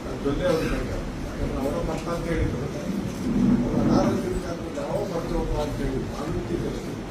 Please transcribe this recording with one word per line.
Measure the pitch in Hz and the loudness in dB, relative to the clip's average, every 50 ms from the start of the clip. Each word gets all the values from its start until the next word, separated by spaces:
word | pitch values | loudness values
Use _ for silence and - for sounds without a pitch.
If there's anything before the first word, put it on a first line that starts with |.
| - | -6
ನಾನು | - - - - | -6 -6 -2 -2
ಜೊಲ್ಲೆ | 139 143 143 175 180 | 0 0 2 2 2
ಅವ್ರಿಗೆ | 165 160 - 120 - | 4 4 2 2 0
ಹೇಳಿದೆ. | - - - - - - - - - - | 0 0 -2 -2 -4 -4 -4 -6 -6 -6
ಯಾಕಂದ್ರೆ | - - - - - - - | -6 -4 -2 -2 -2 -2 -2
ಅವರ | 123 139 - 170 170 165 | -2 0 0 0 0 -2
ಮತ | 156 147 - 165 170 | -2 -2 -2 -2 -2
ಅಂತ | 170 156 170 | -2 0 0
ಹೇಳಿದ್ರು. | 165 160 156 151 - - - - - - - - - - - - - - - - - - - - - - - | 0 2 2 2 0 0 -2 -4 -4 -4 -4 -2 -2 -2 -2 -2 -4 -2 -2 0 2 4 6 6 6 6 4
ಅವ್ರು | - - - - | 2 2 4 4
ಅನಾರೋಗ್ಯದ | - - - - - - - - 359 359 - - | 6 6 6 6 4 2 2 0 0 -2 -2 -2
ಕಾರಣದಿಂದ | - 170 165 165 165 - 143 139 - | -4 -6 -6 -6 -6 -6 -6 -4 -2
ನಾವು | - 196 208 - 170 | -2 -2 -2 -2 -2
ಬರ್ತೇವಪ್ಪ | 170 165 170 165 - - - - 160 151 | -4 -2 0 0 0 0 2 0 0 0
ಅಂತ | 143 - - 139 | 0 0 -2 -2
ಹೇಳಿ | 135 135 131 - - - | 0 0 0 -2 -2 -4
ಮಾಹಿತಿ | - 151 - 175 - - - - - - | -4 -4 -2 -2 -2 -2 -2 -2 0 0
ಕಳಿಸ್ತೀವಿ. | - - - - - - - - - | -2 -2 -4 -6 -6 -6 -6 -8 -8